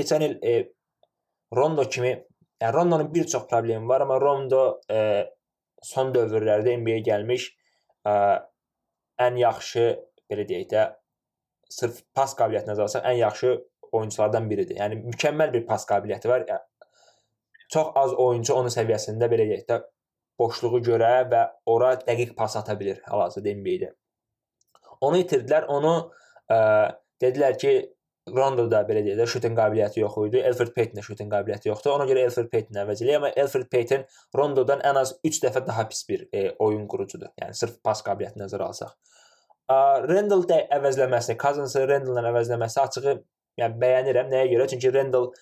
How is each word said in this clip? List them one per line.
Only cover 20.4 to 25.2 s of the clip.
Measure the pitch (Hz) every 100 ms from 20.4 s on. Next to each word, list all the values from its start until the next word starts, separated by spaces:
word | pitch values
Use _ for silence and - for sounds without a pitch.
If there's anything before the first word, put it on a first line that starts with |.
| 117 - 120 120
görə | 117 117 117 127 123
və | 117 113 - -
ora | 117 127 127
dəqiq | - 117 117 -
pas | 110 110
ata | 107 101
bilir | 98 95 -
hal-hazırda | 104 92 101 104 101
N |
B | 95 92
A-də. | - - _ _ _ _ _ _ _ _ _ -
Onu | 135 175